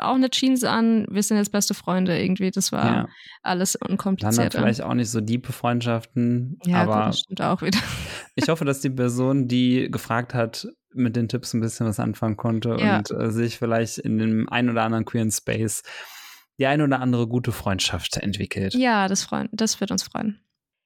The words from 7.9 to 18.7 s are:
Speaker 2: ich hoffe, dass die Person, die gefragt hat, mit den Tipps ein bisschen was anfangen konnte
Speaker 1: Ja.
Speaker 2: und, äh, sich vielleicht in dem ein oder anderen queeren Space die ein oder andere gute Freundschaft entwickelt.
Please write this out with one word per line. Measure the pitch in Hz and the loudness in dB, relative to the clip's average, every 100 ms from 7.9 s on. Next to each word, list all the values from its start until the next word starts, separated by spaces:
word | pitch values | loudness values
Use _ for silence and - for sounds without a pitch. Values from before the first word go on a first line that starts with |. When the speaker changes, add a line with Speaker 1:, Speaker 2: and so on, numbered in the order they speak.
| - - - - | -6 -8 -12 -10
Speaker 2:
ich | - 285 | -2 0
hoffe, | 160 | 0
dass | 143 139 | 0 0
die | 139 | -2
Person, | 131 123 120 131 139 123 | 0 0 2 2 2 2
die | 123 127 127 - | 4 4 4 2
gefragt | - - 117 123 | -2 -2 -2 -2
hat, | 123 117 - 214 - _ | -2 -2 -4 -12 -16 _
mit | - 123 | -2 0
den | 117 113 | 0 0
Tipps | 120 - | -2 -4
ein | 117 | -2
bisschen | 110 - 113 | -2 0 -2
was | 107 | 0
anfangen | 117 107 110 107 | -2 0 -2 0
konnte | 117 113 117 113 | 0 0 0 2
Speaker 1:
Ja. | 214 190 | 2 2
Speaker 2:
und, | 104 | 0
äh, | 113 117 | -2 -2
sich | 110 117 - | 0 -2 -2
vielleicht | 120 113 113 - | 0 0 0 -4
in | 117 110 | -2 0
dem | 110 110 113 | 2 2 0
ein | 120 123 | 0 2
oder | 117 | 2
anderen | 110 113 | 2 0
queeren | 107 120 110 | 0 0 0
Space | - - 110 113 - - - - - - - _ - | -2 -2 -2 -2 -4 -10 -16 -16 -18 -20 -20 _ -2
die | 135 | 2
ein | 147 | 4
oder | 147 131 | 2 2
andere | 127 120 117 | 2 0 0
gute | 120 120 | 0 -2
Freundschaft | 110 - 95 - 85 - - | -2 -2 -2 -2 -4 -4 -4
entwickelt. | - - 98 - 98 | -4 -4 -4 -4 -2